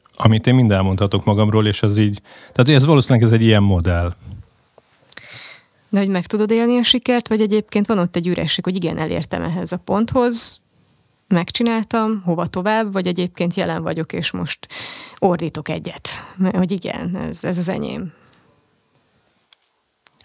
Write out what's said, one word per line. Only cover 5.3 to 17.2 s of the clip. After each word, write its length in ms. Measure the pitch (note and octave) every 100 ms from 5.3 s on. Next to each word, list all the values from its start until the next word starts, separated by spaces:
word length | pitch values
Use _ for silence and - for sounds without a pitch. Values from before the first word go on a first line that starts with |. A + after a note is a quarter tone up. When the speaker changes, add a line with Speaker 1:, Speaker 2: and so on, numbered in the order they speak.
| - - - _ _ _
Speaker 2:
De 100 | G3+
hogy 100 | G3
meg 180 | F#3 F3
tudod 240 | G#3+ G#3
élni 280 | A3+ A#3+ B3
a 40 |
sikert, 460 | A#3 B3 - A#3+ -
vagy 120 | A3
egyébként 460 | G#3+ G#3+ G#3 G#3 G#3
van 120 | G#3+
ott 180 | F3 F3
egy 100 | E3+
üresség, 380 | F3 E3 -
hogy 100 | F3+
igen, 240 | F#3 E3 E3
elértem 440 | D#3 F3 D#3+ E3+
ehhez 300 | E3 E3+ E3+
a 40 | F3
ponthoz, 840 | - G3 A#3 C4 A#3+ A#3 - - _ _ _ _ _ _ -
megcsináltam, 920 | F3 E3+ - A#3 A3+ G#3+ A#3 A3 G#3+
hova 220 | F3+ E3 E3+
tovább, 460 | F#3 F#3+ A3 G#3+
vagy 140 | G3 F3+
egyébként 480 | F3 F3+ - F3
jelen 280 | F3+ F3+ E3
vagyok, 300 | E3 D#3+ D#3+
és 180 | D#3+ -
most 360 | - D3+ - - - - - - -
ordítok 500 | G3 F3 E3 D#3 D3+
egyet, 400 | D#3+ D#3 - - - - -
mert 200 | F#3 F#3
hogy 160 | F3+
igen, 440 | G3 - - F3+
ez, 280 | F#3